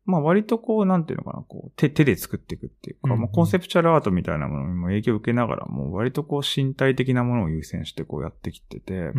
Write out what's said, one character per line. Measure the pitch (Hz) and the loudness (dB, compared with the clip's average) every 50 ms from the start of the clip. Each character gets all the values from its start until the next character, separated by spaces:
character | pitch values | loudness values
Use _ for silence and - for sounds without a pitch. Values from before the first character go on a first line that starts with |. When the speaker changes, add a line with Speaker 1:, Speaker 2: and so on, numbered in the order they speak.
| _ | _
Speaker 1:
う、 | - | 0
ま | 185 165 | 2 2
あ | |
割 | 143 156 175 208 214 | 4 4 4 4 4
と | - 247 226 | 2 0 -2
こ | - - 220 220 | 0 0 2 2
う、 | 202 | 4
な | 185 185 175 | 4 4 2
ん | 160 | 2
て | - - | 0 -4
い | |
う | - | -6
の | - | -6
か | - - | -8 -10
な、 | - - | -10 -12
こ | - - - - - | -12 -14 -16 -16 -16
う | - | -2
手、 | - - 143 | 0 0 2
手 | - - 151 | 4 4 4
で | 139 98 | 4 4
作 | - - - - | 2 -2 -6 -8
っ | 98 | -8
て | - _ 85 | -6 _ -10
い | - | -10
く | - | -10
っ | - | -14
て | - _ - - | -14 _ -16 -16
い | - | -16
う | |
か、 | - - | -4 -2
Speaker 2:
う | 131 | 0
ん | 120 | 0
う | |
ん。 | 110 117 | 0 0
Speaker 1:
ま | |
あ | 98 | 0
コ | 104 - 170 | 4 4 4
ン | 160 | 4
セ | - 185 | 4 0
プ | 175 | -2
チ | - - | 2 2
ュ | 185 | 4
ア | 165 | 4
ル | 165 165 | 6 4
ア | 151 | 4
ー | - | 4
ト | 107 92 | 4 2
み | 90 - | 2 0
た | 87 85 | 0 -2
い | 76 | -2
な | 71 | -2
も | 65 73 71 | -4 -4 -4
の | 69 82 | -4 -4
に | 90 | -4
も | 87 87 | -2 -2
影 | 87 98 104 110 | 0 -2 0 2
響 | 127 113 | 0 0
を | |
受 | 107 107 | 0 0
け | - 117 | 0 0
な | 120 120 - | 0 0 0
が | - | -2
ら | - - | -4 -6
も、 | - 55 67 69 71 87 | -8 -6 -6 -6 -4 -4
割 | 92 113 131 127 | -2 -2 -2 -2
と | 147 147 | -4 -4
こ | 147 147 143 | -2 -4 -4
う | 139 | -2
身 | - - - 135 135 135 | -2 -2 -2 -2 -2 0
体 | - 135 135 131 | 0 2 2 2
的 | 131 127 131 127 | 2 2 2 2
な | 123 123 | 2 2
も | 120 123 | 2 0
の | 120 98 | 0 0
を | 80 | 0
優 | 80 78 76 | -2 -4 -6
先 | - - 85 80 | -6 -8 -8 -8
し | - - | -8 -8
て | - 78 | -10 -8
こ | - - 73 | -8 -6 -6
う | 69 | -6
や | 80 | -8
っ | - | -10
て | - - 87 - | -10 -10 -10 -10
き | - | -10
て | - - - - | -16 -18 -18 -16
て、 | - - 95 | -10 -8 -6
Speaker 2:
う | 92 | -6
ん | 87 | -6
う | 73 - | -4 -2